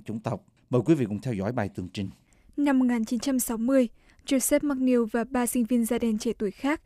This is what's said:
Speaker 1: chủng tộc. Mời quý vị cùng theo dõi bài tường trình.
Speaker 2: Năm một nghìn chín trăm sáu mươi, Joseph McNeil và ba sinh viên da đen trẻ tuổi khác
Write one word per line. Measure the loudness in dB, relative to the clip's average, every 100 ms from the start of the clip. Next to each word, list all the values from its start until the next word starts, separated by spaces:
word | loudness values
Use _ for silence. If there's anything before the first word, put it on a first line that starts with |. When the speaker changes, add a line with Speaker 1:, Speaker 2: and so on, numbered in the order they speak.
Speaker 1:
chủng | -8 -6
tộc. | -6 -6 -10 _ _
Mời | 0
quý | 4
vị | 2
cùng | 2 -2
theo | -4
dõi | -2 -2
bài | -2 -4
tường | -6 -8
trình. | -6 -8 -10 _ _ -12 -2
Speaker 2:
Năm | 2 4
một |
nghìn | 2 0
chín | -2 -2
trăm | -2 -2
sáu | -2 -2
mươi, | 2 4 2 -4 _ -18
Joseph | -2 0 2 0 0
McNeil | 0 2 2 2
và | -2
ba | -2 -2
sinh | 0 -2
viên | 0 0
da | 0 0
đen | 0 0
trẻ | -2 -2
tuổi | -4
khác | -2 -4 -4